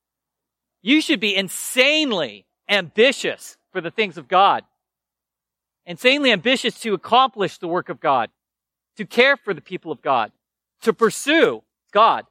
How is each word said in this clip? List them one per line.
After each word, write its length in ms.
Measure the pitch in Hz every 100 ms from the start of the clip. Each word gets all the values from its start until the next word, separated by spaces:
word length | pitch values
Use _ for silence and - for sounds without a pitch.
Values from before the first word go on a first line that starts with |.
| _ _ _ _ _ _ _ _
You 180 | 196 302
should 200 | - 247
be 160 | 208 190
insanely 1120 | 185 - - 254 269 311 294 190 127 101 _ _ -
ambitious 880 | 202 165 208 262 - 175 110 - - _
for 100 | 190
the 120 | 160
things 260 | - 208 165
of 80 | 127
God. 380 | 185 196 123 - _ _ _ _ _ _ _ _ _ _ _
Insanely 480 | 175 170 254 285 269
ambitious 480 | 202 240 262 240 -
to 140 | 226
accomplish 640 | 190 - 240 262 220 175 -
the 100 | 175
work 200 | 175 170
of 120 | 147
God, 300 | 156 131 110 _ _ _ _ _ _ -
to 80 |
care 320 | 196 - 262 277
for 180 | -
the 60 | 156
people 320 | - 180 165
of 100 | 135
God, 300 | - 127 107 _ _ _ _ _
to 120 | 226
pursue 720 | - 220 - 277 330 190 110 _ _ _
God. 340 | 202 220 127 -